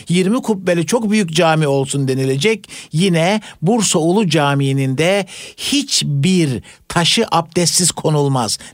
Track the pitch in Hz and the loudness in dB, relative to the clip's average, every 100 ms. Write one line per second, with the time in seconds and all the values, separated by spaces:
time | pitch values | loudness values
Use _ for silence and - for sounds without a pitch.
0 | - 175 185 254 - 196 185 170 165 226 | -2 0 2 0 -2 -2 0 0 0 -2
1 | 214 214 170 160 165 156 147 139 139 143 | 0 0 0 2 2 2 2 0 0 -2
2 | 135 131 135 139 202 220 - - - 156 | -2 0 0 0 0 -2 -6 -20 -6 0
3 | 196 170 170 214 - - 160 233 185 175 | 2 2 2 0 -4 -4 0 0 0 0
4 | 165 202 190 156 143 139 135 135 135 131 | 2 2 2 2 2 2 0 0 -2 0
5 | 170 202 190 - - - - 285 - - | 0 0 -4 -12 -18 -10 -4 -2 -2 -4
6 | 147 139 165 185 151 117 - - - 180 | -2 0 2 2 2 -2 -8 -20 -4 -2
7 | 165 233 220 165 165 175 160 - 175 - | 0 0 2 0 0 -2 0 0 -2 -2
8 | - 151 143 135 110 - - | 0 0 2 0 -2 -6 -8